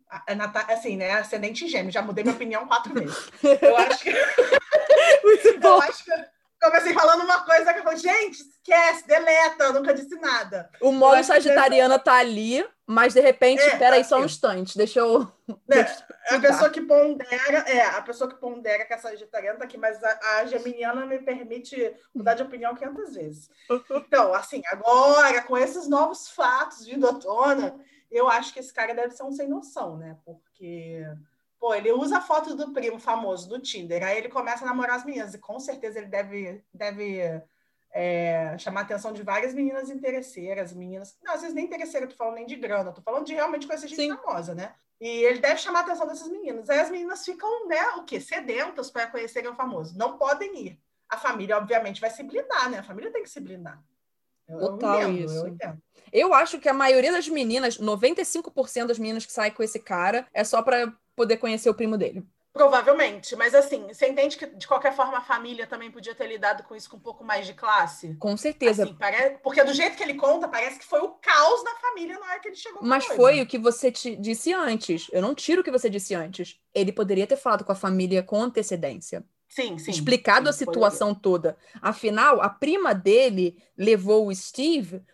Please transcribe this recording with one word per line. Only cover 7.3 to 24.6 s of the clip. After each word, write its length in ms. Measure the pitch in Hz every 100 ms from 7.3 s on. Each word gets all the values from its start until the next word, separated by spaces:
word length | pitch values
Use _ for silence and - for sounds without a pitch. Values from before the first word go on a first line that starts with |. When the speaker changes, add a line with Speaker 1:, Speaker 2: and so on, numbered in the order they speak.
| 359 349
Speaker 1:
coisa 280 | 330 330
que 60 | 339
eu 40 |
falei, 160 | 339 330
"Gente, 420 | 349 427 415 -
esquece, 640 | - _ - 339 339 - -
deleta, 640 | 302 330 320 320 320 277
nunca 220 | 269 277
disse 220 | 269 - 330
nada." 540 | 311 247 196 185 170 -
Speaker 2:
O 60 | 262
Speaker 1:
Eu 40 |
Speaker 2:
modo 220 | 269 262 262
Speaker 1:
acho 160 | 262
que 60 | 294
ele 60 |
deve 120 | 285 285
Speaker 2:
sagitariana 440 | 269 262 254 262
tá 140 | 277 254
ali, 500 | 240 214 220 254 415 _ -
mas 260 | 226 240
de 80 | 240
repente, 400 | 277 254 247 269
Speaker 1:
É, 160 | 285 254
Speaker 2:
"Peraí, 260 | 254 254
só 120 | 254 277
um 40 |
Speaker 1:
assim, 60 | 269
Speaker 2:
instante, 500 | - 226 185 185 196
deixa 220 | 214 247
eu, 200 | 233 233 220 _ -
Speaker 1:
né, 80 | 214 -
Speaker 2:
deixa 380 | 262 226 - -
eu 60 | -
Speaker 1:
a 80 |
Speaker 2:
estudar." 180 | - 262
Speaker 1:
pessoa 280 | 277 302 311
que 100 | 311
pondera, 760 | - 294 294 285 254 247 277 302 285
é, 180 | 247 214
a 160 | 185
pessoa 260 | 214 240 254
que 60 | 262
pondera 460 | 247 240 226 208 220
que 80 |
a 40 | 226
sagitariana 600 | 226 214 214 220 196 226
tá 60 | 285
aqui, 120 | 226
mas 240 | 220 214
a, 160 | 220 220 214 214
a 60 | 240
geminiana 600 | 240 240 240 233 247 262
me 140 | 262
permite 760 | 262 254 233 240 247 262 226 - _
mudar 200 | 262 214 226
de 60 |
opinião 300 | 262 247 233
quinhentas 400 | 247 269 285 415
vezes. 360 | 196 156 151 - _ - 247 -
Então, 420 | 269 277 277 208
assim, 280 | 185 - 285